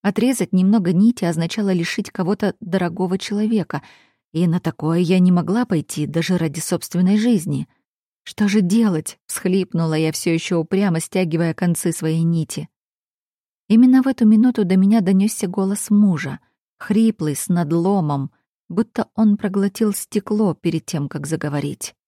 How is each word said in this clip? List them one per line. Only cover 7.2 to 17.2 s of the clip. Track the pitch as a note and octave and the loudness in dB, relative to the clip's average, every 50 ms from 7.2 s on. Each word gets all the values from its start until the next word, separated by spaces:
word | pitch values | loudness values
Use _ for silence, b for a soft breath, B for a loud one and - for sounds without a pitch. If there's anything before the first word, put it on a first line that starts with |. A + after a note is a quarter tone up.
| G#3+ B3 A#3+ F#3+ D#3 F#3 D3 C3+ - _ _ _ _ _ _ _ _ _ _ _ | 2 2 0 0 0 -2 -6 -6 -6 _ _ _ _ _ _ _ _ _ _ _
«Что | _ - - - G#3+ G3+ | _ -20 -4 -2 -2 2
же | F#3+ G#3+ | 2 2
делать?» — | F#3+ F3 F#3+ A#3 A#3 G#3+ F3 D#3 D#3 - - _ _ | 2 2 2 2 2 2 0 -2 -4 -8 -16 _ _
всхлипнула | _ - - - F#3 F#3 G3 F#3 _ - E3 E3 D#3+ D#3 | _ -12 -6 -2 0 0 0 -2 _ -2 -2 -2 0 0
я, | D#3 D#3+ D#3+ | 0 0 0
всё | D#3 - - F3 | -2 -2 -2 -2
ещё | E3 E3 - - F#3 E3+ | -2 -2 -2 -2 -2 -2
упрямо | E3 - - F#3+ G3+ G3 E3 E3 | -2 0 0 0 0 0 0 -2
стягивая | - - - F#3+ F#3 E3 D3+ D#3+ E3+ E3 | -4 -4 -2 -2 -2 0 0 -2 -2 -2
концы | D#3+ - F#3+ F3 E3+ - - F3 | -2 -2 -2 -2 -2 0 -2 -4
своей | E3 - D#3+ D#3+ D#3+ E3 | -4 -2 -4 -2 0 0
нити. | E3 E3 E3+ E3 D#3 - - - D3+ - _ _ _ _ _ _ _ _ _ _ _ _ _ _ _ _ _ _ _ _ | 0 0 0 -2 -2 -4 -8 -10 -10 -12 _ _ _ _ _ _ _ _ _ _ _ _ _ _ _ _ _ _ _ _
Именно | A3+ A3+ B3 B3+ B3+ C4 | 4 6 6 8 6 6
в | C4 | 4
эту | C4+ C4 - A#3+ | 2 0 4 4
минуту | G#3+ A3 G#3+ A#3 B3+ A#3+ - G#3 | 6 6 6 4 4 2 2 0
до | F3 F#3+ | 2 4
меня | F#3 F#3+ G3 G#3+ A#3 | 4 4 4 4 2
донёсся | F#3+ E3 G3 F#3+ G3 A3+ - - - | 2 2 2 2 2 0 -2 -4 -6
голос | F3+ F3+ - F#3+ F#3+ G3+ G3+ - - | -4 -2 -2 -2 -2 -4 -6 -2 0
мужа, | G#3 G#3 G#3 G3+ F3 D3 - C#3 C#3+ - _ _ _ _ _ _ _ _ | 2 4 4 4 2 0 -4 -8 -10 -12 _ _ _ _ _ _ _ _
хриплый, | - - G3+ G#3+ A3+ A3+ A3 _ | -6 -2 0 2 2 2 0 _